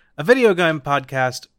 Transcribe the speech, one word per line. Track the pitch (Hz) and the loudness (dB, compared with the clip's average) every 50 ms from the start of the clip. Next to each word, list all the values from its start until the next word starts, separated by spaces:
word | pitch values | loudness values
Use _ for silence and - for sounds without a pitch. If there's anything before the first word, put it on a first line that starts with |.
| _ _ _ | _ _ _
"A | - 147 | -4 2
video | 190 262 269 240 214 185 | 2 2 4 4 2 2
game | 175 180 160 156 151 | 2 0 -2 -2 -2
podcast | - 147 143 139 131 127 135 131 131 127 127 - - _ _ | -4 -4 -4 -4 -4 -4 -4 -4 -4 -4 -4 -8 -16 _ _